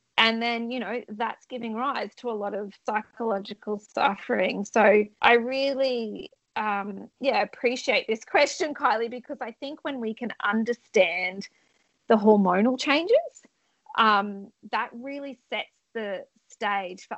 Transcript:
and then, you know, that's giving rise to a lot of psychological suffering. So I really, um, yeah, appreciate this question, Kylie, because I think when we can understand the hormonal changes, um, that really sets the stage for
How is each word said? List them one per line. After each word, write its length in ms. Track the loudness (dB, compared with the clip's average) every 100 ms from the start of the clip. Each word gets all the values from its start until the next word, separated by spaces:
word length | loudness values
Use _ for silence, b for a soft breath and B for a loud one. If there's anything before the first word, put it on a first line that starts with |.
| _ 2
and 260 | 2 2
then, 300 | -2 -4 -4
you 80 | -6
know, 200 | -6 -8 -8
that's 360 | -6 -6 -8 _
giving 280 | -8 -6 -4
rise 360 | -4 -4 -6 -8
to 120 | -6
a 40 |
lot 200 | -4 -4
of 220 | -6 -8 -10 -6
psychological 920 | -4 -6 -6 -4 -4 -4 -10 -8 -8
suffering. 840 | -6 0 0 0 -2 0 0 -2
So 400 | 0 4 6 6 4 _
I 120 | 4
really, 960 | 6 4 0 0 0 0 0 -4 -8 -14 _ _ -6
um, 520 | -4 -4 -4 -10 -14 _
yeah, 200 | 0 0
appreciate 680 | 0 -2 -2 -2 0 0 0
this 160 | -4
question, 500 | 0 2 2 0 -6
Kylie, 340 | 0 0 0 -2
because 300 | -8 -12 -10
I 120 | -10
think 260 | -10 -12 -10
when 180 | -8 -6
we 140 | -6
can 180 | -6 -8 -4
understand 1040 | -2 0 0 -4 _ 2 4 2 -6 -8 -14 _ _ _ _ _ 2
the 80 | 4
hormonal 600 | 6 6 6 4 2 0
changes, 400 | 0 0 4 2 2 -8 _ _ _ _ -6 2
um, 540 | 4 4 0 -6 -14 _ -6
that 180 | -4 -4
really 460 | -8 -12 -10 -12 -14 _
sets 180 | -8 -8 _ _
the 320 | -8 -6 -8 -12 _ _
stage 580 | -6 -4 -2 -4 -10
for 100 | -14